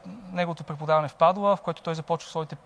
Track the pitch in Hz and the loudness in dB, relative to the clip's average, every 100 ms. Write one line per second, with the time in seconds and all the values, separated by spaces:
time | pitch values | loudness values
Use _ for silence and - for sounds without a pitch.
0 | 185 214 185 180 175 160 - 151 156 156 | -4 -16 -8 -4 -2 -4 -8 -6 2 2
1 | 147 - 165 190 202 196 - 160 - 160 | 2 4 4 6 2 2 0 -4 -4 -4
2 | - 165 - 165 156 151 | -2 -4 -4 -8 -8 -10